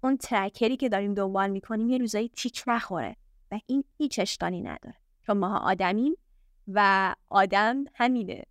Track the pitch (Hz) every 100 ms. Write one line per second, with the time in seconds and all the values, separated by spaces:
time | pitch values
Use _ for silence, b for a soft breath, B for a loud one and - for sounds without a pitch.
0 | 262 269 - 220 196 - 226 262 262 196
1 | 202 202 196 190 196 196 - 220 226 254
2 | 233 208 233 - 247 - - 233 - 180
3 | 117 - _ _ _ 220 _ 262 269 _
4 | 294 - 196 - 170 180 - - - -
5 | _ _ - 202 190 202 - 185 185 202
6 | 269 320 _ _ _ _ - 196 202 196
7 | 190 - _ 196 190 196 214 262 277 -
8 | 240 254 185 - -